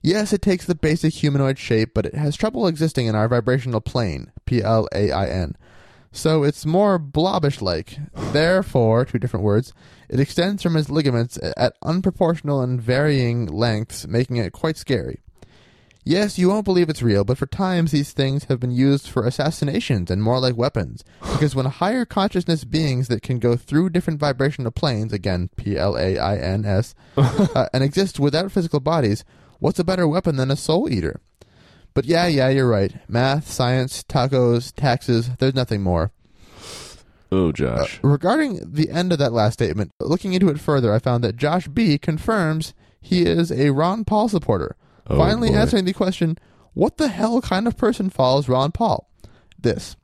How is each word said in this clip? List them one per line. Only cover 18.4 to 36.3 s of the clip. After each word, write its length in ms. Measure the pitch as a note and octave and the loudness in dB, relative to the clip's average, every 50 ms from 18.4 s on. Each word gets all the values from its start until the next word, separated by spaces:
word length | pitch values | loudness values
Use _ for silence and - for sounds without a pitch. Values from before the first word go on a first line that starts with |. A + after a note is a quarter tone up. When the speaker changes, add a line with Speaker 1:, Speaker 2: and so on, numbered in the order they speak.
| - | -2
Speaker 1:
have 140 | - C3+ A#2 | -2 -2 -2
been 120 | A#2+ B2 | -2 -2
used 360 | B2 B2 C3+ C#3 C#3 C#3 - - | 0 2 4 4 2 2 -2 -2
for 160 | - C3 G#2+ | -2 0 0
assassinations 840 | B2 - - C3+ D#3 D#3+ - D3+ C#3+ C#3+ A3+ - - C3+ G2 F2 - | 0 -2 0 -2 -2 -2 -2 -4 -2 -2 -4 -2 0 -2 -2 0 -2
and 140 | F2+ G2 G#2+ | -2 0 2
more 160 | A2+ B2 B2+ | 2 2 2
like 160 | C3 B2+ A#2+ | 2 0 0
weapons, 480 | A2+ A#2+ - - A2+ F2 B1+ A1+ - - - - - | 0 -2 -2 -2 -4 -6 -6 -10 -16 -18 -20 -20 -14
because 360 | - - - C3 D3 D3 B2 | -8 -4 0 0 0 0 0
when 100 | C3+ B2+ | 0 -2
higher 400 | C3+ - - F3 G3 A#3 C4 A#3 | -2 -2 -2 -2 0 0 -2 -2
consciousness 580 | _ - G#3 F#3+ G#3 - F#3 F3 - E3 D3+ B2 | _ 0 0 0 0 0 -2 0 0 -2 -2 -2
beings 460 | A#2 C3+ D#3 D#3+ C#3+ C3 B2 B2+ A#2+ | -4 -2 0 0 0 0 -2 0 -2
that 120 | B2 G#2+ | -2 -4
can 160 | - - B2+ | -2 -4 -4
go 200 | A#2+ A2+ B2 A#2+ | 0 2 2 0
through 320 | A#2+ - - C#3+ D3+ F3+ F#3+ | 0 -2 0 0 2 2 2
different 300 | E3 F3+ - - D#3 C#3+ | 0 0 0 0 -4 0
vibrational 520 | D3+ C#3+ C3 B2+ C#3 D3 C#3 - B2+ A2+ | -2 -2 0 0 0 -2 0 -2 -6 -6
planes," 400 | - - - D3 A#2+ G#2 G#2+ G#2 | -4 -2 -2 0 0 -2 -2 -4
again, 380 | G#2 G2 F2+ G2+ F2+ F2 F2+ F2+ _ | -4 -4 -2 -2 0 0 -2 -4 _
P 200 | - - G#2 G2+ | -6 -4 -4 -2
L 200 | C2 E2 G2+ - | 0 0 0 0
A 200 | A#1+ D#2+ F#2+ F#2+ | 0 0 0 0
I 200 | - B1 F#2 G#2 | 0 0 -2 -2
N 260 | F2+ C2 F2+ F#2+ G#2+ G#2 | -2 -2 -2 -2 -2 0
S, 300 | G#2 F#2+ G2 A2+ - - _ - | 0 0 0 0 -2 -10 _ -20
Speaker 2:
<laughs> 120 | - - | -4 0
Speaker 1:
uh, 500 | C#3+ C#3 B2 - - G3+ - - - F#2+ - - | 2 2 2 2 2 0 2 2 -2 -2 0 0
"and 100 | C3 C3+ | 0 0
exist 340 | C#3 C#3+ F3+ G3 F3+ - | 2 2 0 -2 -2 0
without 340 | - C#3 D3 C3+ D#3+ F#3 G3 | 0 0 0 2 0 -4 0
physical 280 | - G3+ E3+ E3 - C#3+ | -2 -2 -2 0 -2 -2
bodies, 440 | B2+ D3+ E3 E3 C3 G#2 G#2 - - _ _ - - _ - _ | 0 0 0 2 2 0 0 -2 -6 _ _ -20 -20 _ -10 _
what's 180 | - - - | -2 -2 0
a 60 | - E3+ | 0 0
better 240 | F3 F#3+ F3+ F3 | 0 0 2 2
weapon 300 | D3+ D3 F#3 - F3 D3 | 2 0 0 0 0 0
than 120 | C3 C3 C3 | 0 0 0
a 60 | C#3 | 0
soul 340 | C#3+ - - D#3 F3+ C#4 - | -2 0 0 0 0 0 0
eater? 300 | B2 F#2+ D#2+ D2+ - - _ _ _ _ - _ _ _ _ - _ _ - - _ | -2 -2 -2 -4 -6 -8 _ _ _ _ -20 _ _ _ _ -20 _ _ -20 -4 _
But 120 | C3+ B2+ | -2 0
yeah, 220 | B2 E3 E3 F3 | 2 2 2 2
yeah, 220 | F3 D#3 C3+ B2+ C3+ | 2 2 2 2 4
you're 200 | C3+ C3+ C3 B2 | 4 4 4 4
right. 240 | A2+ G2+ G2 F#2 - - - - | 4 2 2 0 -2 -8 -10 -4
Math, 420 | - A#2 B2+ C3+ C#3 D#3 D3+ - | -2 0 2 2 0 -2 -4 -6
science, 520 | - - C3 A#2+ B2+ C3 B2+ C3 - - - | -4 -2 0 2 2 0 0 -2 -6 -12 -12
tacos, 640 | - - C#3+ B2+ C3 C3+ B2+ B2 A#2+ A#2+ A#2+ B2 - - | -4 -2 0 0 2 2 2 4 4 2 0 -2 -6 -8
taxes, 560 | - D3 C3+ A#2+ B2 - - A#2+ A2+ A#2 B2 B2 | -2 0 0 0 0 0 0 2 2 0 -2 -2
there's 160 | - C3+ C3+ C3 | 0 0 0 0
nothing 280 | C3 B2 - A2+ G2+ G2 | 0 -2 -2 -2 -2 0
more." 280 | F2+ F2+ E2 E2 G2+ _ _ _ _ | 0 0 0 0 -2 _ _ _ _